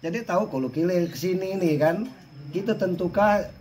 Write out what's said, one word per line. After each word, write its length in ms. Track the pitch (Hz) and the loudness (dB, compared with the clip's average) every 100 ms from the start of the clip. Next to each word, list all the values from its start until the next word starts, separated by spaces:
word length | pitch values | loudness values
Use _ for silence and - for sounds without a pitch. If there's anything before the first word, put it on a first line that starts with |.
Jadi 180 | 165 175 226 | -4 -6 0
tahu 180 | 180 214 | 0 0
kalau 160 | 135 131 | -2 -4
kile 400 | 123 170 180 170 | 0 0 2 0
ke 80 | 117 | -2
sini 400 | 170 185 190 196 | -2 -2 -2 0
ni 240 | 175 147 | 2 4
kan, 240 | 156 175 247 - - - - | 2 2 -4 -10 -20 -18 -8
kita 240 | 175 202 214 | -4 -2 0
tentukan 720 | 190 175 175 185 208 208 - - | 0 0 0 4 4 4 0 -10